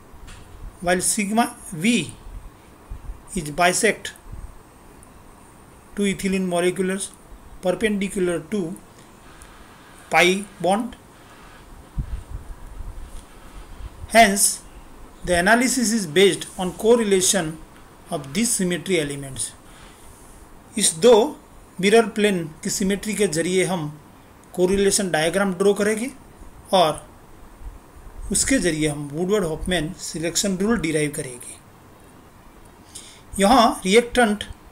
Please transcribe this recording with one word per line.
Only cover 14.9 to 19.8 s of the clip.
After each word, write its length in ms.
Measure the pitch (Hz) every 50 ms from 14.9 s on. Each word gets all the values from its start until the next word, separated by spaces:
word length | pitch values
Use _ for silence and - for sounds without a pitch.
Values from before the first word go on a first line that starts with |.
| - - - - - - -
the 140 | 180 180 170
analysis 580 | 175 202 226 240 262 233 - 262 233 208 233 226
is 80 | 190 151 143 180
based 280 | 202 190 151 160 - - - -
on 120 | 185 180 170 - -
correlation 680 | 226 240 233 220 202 196 185 180 - - 185 165 156 165 - - - - - - - - - - -
of 220 | 175 156 139 135 139
these 220 | 196 233 240 - -
symmetry 400 | 185 180 175 160 - 190 185 160
elements। 500 | 147 143 143 139 139 135 131 - - - - - - - - -